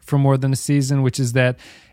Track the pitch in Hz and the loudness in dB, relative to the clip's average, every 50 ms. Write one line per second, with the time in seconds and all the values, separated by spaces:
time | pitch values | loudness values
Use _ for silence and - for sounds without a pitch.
0 | _ - - 143 139 139 135 131 131 135 135 127 - - 143 143 139 127 143 139 | _ -4 0 2 2 2 2 2 0 -2 -2 -2 -2 0 0 0 0 0 0 0
1 | 135 127 - - 135 120 117 131 127 123 127 - - - - - - _ | 0 0 -2 -2 -4 -2 0 0 0 0 -2 -4 -10 -20 -20 -20 -20 _